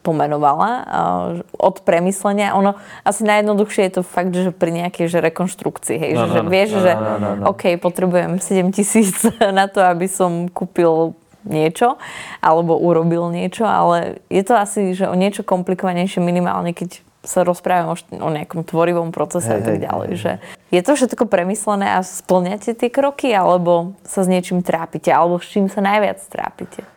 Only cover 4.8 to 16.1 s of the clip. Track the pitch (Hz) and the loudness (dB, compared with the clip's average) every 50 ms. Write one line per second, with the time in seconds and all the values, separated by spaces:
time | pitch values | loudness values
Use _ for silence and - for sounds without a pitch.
4.8 | 175 180 - - 170 170 175 170 160 165 165 - 175 180 - - - 147 - - | -4 -6 -4 -2 -2 0 0 0 0 0 0 0 -4 -4 -4 -6 -6 -6 -6 -6
5.8 | - - - 160 156 - - 120 113 - - 170 - 165 185 190 202 214 214 196 | -6 -6 -4 -4 -2 0 0 0 0 2 0 0 0 2 2 2 2 2 0 2
6.8 | 185 180 170 110 110 110 107 104 104 104 101 101 101 - - - - 190 175 170 | 2 2 2 2 0 -4 -2 -2 -2 -2 -2 0 -2 -2 -2 0 0 0 0 0
7.8 | - 180 175 - 185 185 175 180 170 165 170 185 - - 196 190 175 180 190 - | -2 -4 -2 0 0 2 2 0 0 0 -4 -4 -2 0 0 2 2 0 0 0
8.8 | 208 - - 226 220 185 175 - - 226 - - 233 196 196 190 196 196 - 208 | -2 2 2 2 2 2 0 0 0 0 2 2 0 2 4 2 0 2 2 4
9.8 | 185 180 175 170 180 190 - - 185 180 170 170 175 180 _ - 185 180 _ - | 4 4 4 2 -2 -4 0 0 0 0 0 -2 -4 -6 _ -6 -8 -4 _ 2
10.8 | 175 165 160 160 165 165 - _ _ _ - _ - - 156 156 156 165 175 - | 4 4 4 2 0 -2 -4 _ _ _ -20 _ -10 -4 -2 0 0 0 2 2
11.8 | 247 240 269 - - - - - - - - - - 165 160 165 170 165 165 - | 0 0 0 -2 -10 -16 -14 -16 -16 -16 -10 0 2 4 4 4 4 2 2 2
12.8 | 170 175 170 160 165 170 165 170 175 170 170 175 185 185 - - 226 202 196 180 | 4 4 4 4 2 2 0 0 -2 -2 -4 -4 -4 -6 -4 -2 0 2 2 2
13.8 | 170 175 170 170 170 - - - _ _ 180 185 196 - 240 214 202 202 - 214 | 4 4 2 2 0 -4 -8 -12 _ _ 0 0 2 4 2 2 2 0 -2 -2
14.8 | 202 185 185 185 196 - 180 180 190 202 196 - 202 - 196 180 180 196 185 175 | -2 -2 0 -2 -2 0 2 2 0 0 0 -4 -2 -2 -2 -2 0 -4 -4 -2
15.8 | 202 185 180 175 180 190 | -2 -2 0 0 -2 -2